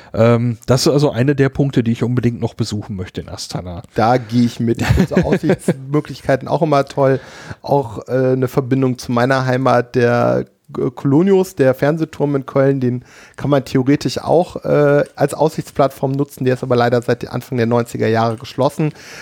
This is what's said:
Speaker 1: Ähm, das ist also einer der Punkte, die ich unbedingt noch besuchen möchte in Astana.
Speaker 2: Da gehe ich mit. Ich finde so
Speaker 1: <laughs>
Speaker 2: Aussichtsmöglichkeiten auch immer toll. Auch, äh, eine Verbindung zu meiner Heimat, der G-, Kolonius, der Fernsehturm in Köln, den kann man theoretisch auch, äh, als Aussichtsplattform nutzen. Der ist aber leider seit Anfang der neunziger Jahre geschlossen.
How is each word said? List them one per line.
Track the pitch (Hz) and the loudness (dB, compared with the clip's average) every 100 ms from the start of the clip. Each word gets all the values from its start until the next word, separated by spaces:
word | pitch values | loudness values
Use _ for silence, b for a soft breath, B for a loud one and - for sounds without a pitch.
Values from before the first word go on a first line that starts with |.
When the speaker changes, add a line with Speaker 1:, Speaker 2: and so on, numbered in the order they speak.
| B | B
Speaker 1:
Ähm, | - 113 117 120 113 - | 2 4 4 0 -2 0
das | 127 170 | 2 2
ist | |
also | 143 143 | 2 2
einer | 113 131 139 | 2 0 2
der | 135 | 0
Punkte, | - 139 135 | 2 0 0
die | 117 | 0
ich | 117 | 0
unbedingt | 117 123 120 117 | -2 0 0 -2
noch | 110 | -6
besuchen | - 117 104 - 98 | -4 -6 -6 -8 -10
möchte | 92 - | -10 -10
in | - | -12
Astana. | - - - 90 87 - - | -12 -10 -10 -10 -12 -8 0
Speaker 2:
Da | 110 127 | 2 2
gehe | 110 120 120 | 0 0 0
ich | - | 0
mit. | 117 113 | -2 0
Ich | - | 2
finde | - 180 | 2 2
so | - | 2
Speaker 1:
<laughs> | |
Speaker 2:
Aussichtsmöglichkeiten | 165 - 156 - - 135 135 147 143 139 - 131 - | 2 0 0 -2 -2 -4 -2 -4 -4 -8 -2 -2 0
auch | 143 | -2
immer | 160 143 135 | 2 0 0
toll. | - 135 135 B B B B | 0 2 0 B B B B
Auch, | - 143 120 107 - | -2 0 -2 -10 -4
äh, | 127 127 | 0 0
eine | 131 127 | 0 0
Verbindung | - 127 135 131 123 | -2 0 0 0 -2
zu | - | -2
meiner | 120 127 131 131 | 0 2 2 0
Heimat, | 127 127 120 120 131 | 0 2 2 2 0
der | 120 120 120 123 131 _ _ | 2 2 2 0 -4 _ _
G-, | 143 139 | -6 -6
Kolonius, | - 143 139 190 190 185 - | -2 2 2 4 2 2 0
der | 131 127 | 2 2
Fernsehturm | 143 160 156 - 147 143 | 0 0 -4 -4 -2 -2
in | 127 | -2
Köln, | 139 139 139 | 0 2 0
den | 127 123 B B B B | -2 -4 B B B B
kann | 131 | 0
man | 143 135 | 0 2
theoretisch | 135 127 143 135 - | 0 2 0 0 -4
auch, | - 147 175 - - | 0 0 0 -4 -2
äh, | 147 147 143 - - | 2 4 2 0 -2
als | 143 - | -2 0
Aussichtsplattform | 156 - - - 135 - 131 | -2 -2 -8 0 0 0 -4
nutzen. | 135 143 - 127 | -2 -4 -4 -2
Der | 127 | -2
ist | |
aber | 135 123 | 0 2
leider | 120 123 | 2 0
seit | 117 123 - | 0 -4 -4
Anfang | 127 - 127 | -8 -6 -2
der | 117 | 0
neunziger | 120 120 120 113 | 0 0 -2 0
Jahre | 113 117 110 | 0 0 -4
geschlossen. | - - 131 - 151 B B B | -8 -2 -2 0 -4 B B B